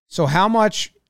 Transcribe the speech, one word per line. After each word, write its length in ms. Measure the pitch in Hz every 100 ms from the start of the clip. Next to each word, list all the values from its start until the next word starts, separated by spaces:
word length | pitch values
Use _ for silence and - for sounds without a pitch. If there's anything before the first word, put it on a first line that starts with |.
| _
So 160 | -
how 240 | 143 160 208
much, 460 | 226 214 - - _